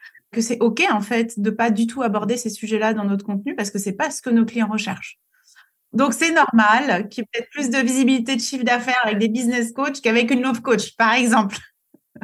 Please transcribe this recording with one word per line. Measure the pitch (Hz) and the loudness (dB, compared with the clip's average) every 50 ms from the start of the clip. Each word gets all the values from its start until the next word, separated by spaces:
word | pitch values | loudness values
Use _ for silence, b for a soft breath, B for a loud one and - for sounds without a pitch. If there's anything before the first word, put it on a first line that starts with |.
| B B B B B _ | B B B B B _
que | - 226 | -4 -4
c'est | 226 - 240 233 | -2 -2 -2 0
ok, | 240 233 226 233 339 392 240 | 0 0 2 2 0 2 0
en | 214 | 0
fait, | 202 - 240 226 233 226 - 214 | -2 -2 0 -2 -2 -2 -4 -4
de | 202 220 | -2 -2
pas | 208 220 233 240 | 0 0 2 2
du | 214 196 233 | 2 2 0
tout | 226 226 269 254 | -2 -2 -2 -2
aborder | 226 202 214 208 208 247 | -2 0 0 0 -2 -2
ces | 240 - 220 | -2 -4 -6
sujets-là | 208 - - 208 220 214 214 220 220 | -8 -8 -6 -2 -2 0 2 0 0
dans | 220 202 | 0 0
notre | 202 196 196 202 | -2 -2 -2 -2
contenu | - 202 196 202 277 359 | -4 -6 -6 -6 -6 -6
parce | 269 208 196 | -6 -6 -6
que | - 208 | -6 -6
c'est | 202 208 190 | -4 -4 -4
pas | - 302 302 | -4 -4 -4
ce | 285 - - | -4 -6 -2
que | 262 | 2
nos | 233 233 220 | 2 2 2
clients | 220 - 233 220 202 | 2 0 -2 -2 -2
recherchent. | 214 214 202 214 - - - - - _ _ _ _ b b b b b b b b _ _ _ - | -2 -4 -4 -6 -8 -8 -10 -16 -20 _ _ _ _ b b b b b b b b _ _ _ -2
Donc, | 214 277 285 226 | 0 2 2 2
c'est | - 320 330 330 | 0 0 2 4
normal | 320 277 240 - 226 214 208 214 247 294 269 190 175 214 202 | 4 2 4 4 4 6 6 4 4 2 2 0 -2 -2 -4
qu'il | - - 226 | -8 -10 -10
y | |
ait | - - | -8 -8
peut-être | 233 240 - | -10 -10 -8
plus | - 294 285 247 | -6 -6 -4 -2
de | 240 269 | 0 0
visibilité | 254 240 254 262 269 240 269 254 233 269 269 | 0 2 2 2 4 4 2 2 0 -2 -2
de | - | -2
chiffre | - - 277 254 240 | -4 -4 -6 -2 0
d'affaires | 247 240 240 240 262 254 254 240 | 0 0 0 0 -2 0 0 0
avec | 214 214 202 | 0 0 0
des | 226 226 | 0 0
business | 220 262 247 233 254 247 233 233 | 0 0 0 0 0 0 -2 -4
coachs | - - 277 294 277 - | -4 -4 -4 -4 -4 -2
qu'avec | - 233 220 240 240 233 277 | -2 0 2 2 2 2 2
une | 247 247 | 0 0
love | 262 240 226 | 0 -2 -2
coach, | - 262 233 208 220 - - | 0 0 0 0 0 -2 -2
par | - 226 220 226 | 0 2 2 4
exemple. | 254 247 240 226 220 202 196 - - - - _ _ _ _ _ _ _ _ - - | 4 4 4 4 4 2 0 -2 -10 -14 -18 _ _ _ _ _ _ _ _ -20 -20